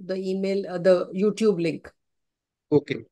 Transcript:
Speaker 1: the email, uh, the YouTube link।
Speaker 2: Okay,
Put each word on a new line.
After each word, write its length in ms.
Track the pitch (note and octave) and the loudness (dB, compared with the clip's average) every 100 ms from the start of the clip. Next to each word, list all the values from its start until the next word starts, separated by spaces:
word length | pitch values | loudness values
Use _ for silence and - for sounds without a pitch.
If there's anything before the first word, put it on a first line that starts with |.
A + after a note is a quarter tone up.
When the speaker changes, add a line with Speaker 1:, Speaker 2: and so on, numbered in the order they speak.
| F#3 | -8
Speaker 1:
the 100 | F#3+ F#3+ | -6 -4
email, 340 | F#3+ F#3+ G3 F#3 | -4 -2 -2 -4
uh, 80 | F3+ | 0
the 180 | F#3 F3+ - F#3 | 4 4 2 0
YouTube 400 | G#3 G3+ A3 F3 E3 | 0 2 0 2 -2
link। 200 | D3 - - _ _ _ _ _ _ - C#3+ | -4 -10 -20 _ _ _ _ _ _ 0 0
Speaker 2:
Okay, 180 | - - - | 0 -6 -12